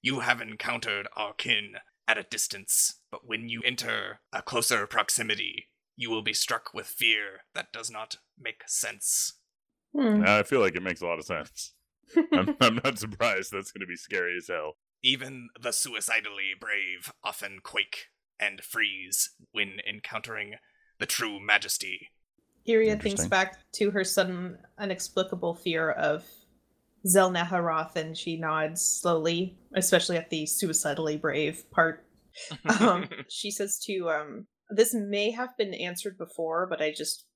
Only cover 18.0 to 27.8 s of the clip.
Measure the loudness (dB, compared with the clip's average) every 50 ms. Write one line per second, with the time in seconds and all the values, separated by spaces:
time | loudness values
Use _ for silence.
18 | -12 _ _ _ _ _ _ -4 -4 -4 -4 -6 -14 -6 -2 0 0 0 -2 -6
19 | -4 -2 0 0 0 -2 _ _ -20 _ -2 -2 -2 -2 -4 -10 -8 -8 -8 -8
20 | -10 -8 -8 -8 -8 -8 -8 -8 -8 -10 -12 -18 _ _ _ _ _ _ _ _
21 | -4 -2 0 0 0 -2 -4 -6 2 4 4 4 4 0 -4 -4 -4 -6 -8 -10
22 | -12 -20 _ _ _ _ _ _ _ _ _ _ _ 4 6 6 6 6 2 2
23 | 0 -2 0 0 0 2 4 2 2 2 -4 -16 _ _ -2 0 2 2 2 2
24 | 0 2 2 2 2 2 0 -4 -6 -8 -8 -12 -20 _ _ -8 -4 -4 -4 -4
25 | -6 -2 0 0 0 0 -2 -2 -2 -4 -4 -2 -2 -2 0 2 0 0 0 2
26 | 2 2 2 0 -4 -14 -20 -20 _ _ _ _ _ _ _ _ _ _ _ _
27 | 2 6 8 8 8 6 4 2 0 2 2 2 2 2 2 0